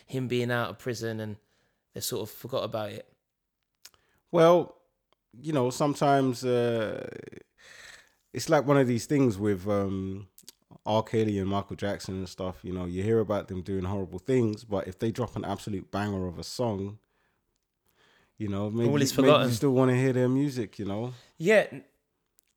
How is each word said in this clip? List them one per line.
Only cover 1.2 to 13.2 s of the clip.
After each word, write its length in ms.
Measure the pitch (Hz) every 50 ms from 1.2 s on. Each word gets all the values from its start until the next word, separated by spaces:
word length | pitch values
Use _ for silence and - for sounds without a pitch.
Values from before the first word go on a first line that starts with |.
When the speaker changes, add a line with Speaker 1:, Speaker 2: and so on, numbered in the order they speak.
| 110 107 104 - _ _ _ _ _ _ _ _ _ _ _
Speaker 1:
they 80 | 117
sort 220 | - - 127 95 110 -
of 60 | -
forgot 280 | - - 117 127 107 95
about 280 | 113 117 107 107 104
it. 160 | 104 - - _ _ _ _ _ _ _ _ _ _ _ _ _ _ _ _ - _ _ _ _ _ _ _ _
Speaker 2:
Well, 440 | 170 170 165 170 180 165 123 - - _ _ _ _ _ _ _ _ _ _ _ - 117
you 140 | 147 160 156
know, 160 | 135 123 127
sometimes, 760 | - - 151 143 143 - 151 139 139 139 131 131 120 117 127
uh, 640 | 123 123 120 120 120 117 113 107 95 - - - - - - - - - - - _ _ _ - - - - - - - - _ _ _ _ _ _ -
it's 160 | - - 156
like 160 | 160 143 120
one 120 | 143 143
of 100 | 139 131
these 180 | 120 123 110 -
things 320 | - 151 139 135 120 95
with, 300 | 98 104 104 101 90 92
um, 600 | 104 101 101 98 95 98 95 95 95 95 101 101 _ _ - - - _ _ _ _ - - -
R. 160 | 107 107 110 110
Kelly 360 | - - 110 110 107 101 98
and 80 | 92 98
Michael 280 | 98 101 95 - 95
Jackson 380 | - 101 101 98 87 - - 95
and 120 | 95 92
stuff. 300 | 90 - - 92 92 90 - -
You 100 | 92 92
know, 120 | 92 90
you 180 | 90 87 92 98
hear 160 | 110 113
about 280 | 113